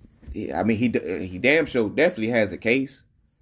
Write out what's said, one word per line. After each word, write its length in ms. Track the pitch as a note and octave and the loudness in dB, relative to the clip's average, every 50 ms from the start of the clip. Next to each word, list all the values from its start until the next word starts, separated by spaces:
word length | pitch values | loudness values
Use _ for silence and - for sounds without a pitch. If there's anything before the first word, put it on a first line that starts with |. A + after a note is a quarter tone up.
| - - _ _ - - | -20 -20 _ _ -16 -12
He, 220 | - G#2+ - - C2+ | -10 -8 -8 -4 -4
I 100 | E2+ G2 | 0 0
mean, 140 | A2+ A2+ | 2 2
he 120 | G2+ B2 A#2 | 2 2 0
d-, 360 | - - - D#2+ F#2 D#2+ F#2 | 0 -2 -2 -4 -6 -6 -6
he 120 | F2+ F#2 - | -8 -6 0
damn 260 | - C3 D3+ E3 D3+ | 2 4 4 4 2
sure 240 | - - B2 A2 F#2+ | 0 0 0 0 0
definitely 400 | F#2+ B2+ D#3 F3+ - A2+ A2 A2+ | 2 2 2 2 2 0 -2 0
has 220 | B2 A2+ G#2 F#2+ | 2 2 2 0
a 60 | E2+ | -2
case. 440 | - - A2 B2 C3+ C3+ C3+ - - _ _ _ _ _ _ _ _ | -2 0 0 0 0 -2 -4 -10 -18 _ _ _ _ _ _ _ _